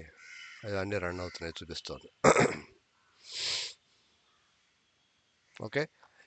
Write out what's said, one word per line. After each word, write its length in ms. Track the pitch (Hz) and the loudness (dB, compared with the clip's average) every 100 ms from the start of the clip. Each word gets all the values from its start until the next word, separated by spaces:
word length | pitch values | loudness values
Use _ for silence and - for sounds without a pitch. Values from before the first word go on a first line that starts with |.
| 80 - - - - - | -12 -18 -18 -16 -16 -12
అది 140 | 107 98 | -4 -2
అన్నీ 200 | 95 101 | 0 0
రన్ 220 | 90 90 | 0 -2
అవుతున్నాయి 360 | 90 - 85 - | -4 -6 -6 -6
చూపిస్తోంది. 520 | 82 80 - 69 - _ | -8 -8 -8 -10 -12 _
<clears throat> 540 | - - - - - - _ _ _ - - - - - - - _ _ _ _ _ _ _ _ _ _ _ _ _ _ _ _ _ - | 8 8 6 2 -10 -20 _ _ _ -20 -10 -4 -2 -2 -4 -10 _ _ _ _ _ _ _ _ _ _ _ _ _ _ _ _ _ -12
ఓకే, 260 | 110 139 156 _ - - | -2 0 0 _ -20 -20